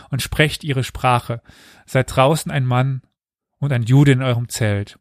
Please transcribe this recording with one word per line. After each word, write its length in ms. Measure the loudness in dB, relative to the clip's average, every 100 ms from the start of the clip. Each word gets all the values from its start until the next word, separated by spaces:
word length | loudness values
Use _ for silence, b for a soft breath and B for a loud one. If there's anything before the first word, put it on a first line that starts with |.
| B
und 120 | -6
sprecht 420 | -4 0 0 -2
ihre 220 | -6 -6 -6
Sprache. 560 | -2 0 0 -2 -10 _ B B B B
Seid 300 | -2 0 2
draußen 340 | 2 2 -4
ein 160 | -4 0
Mann 360 | 0 0 -4 -12 _ _ _ _ -6
und 140 | -4
ein 100 | -2
Jude 300 | 4 6 6
in 100 | 4
eurem 260 | 0 -4 -4
Zelt, 480 | -4 -2 -2 -6 -14